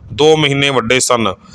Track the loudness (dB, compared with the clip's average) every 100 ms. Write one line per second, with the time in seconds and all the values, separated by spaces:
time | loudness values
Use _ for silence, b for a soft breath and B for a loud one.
0 | -10 0 2 2 0 0 -2 -2 0 0
1 | 0 -2 -2 -6 B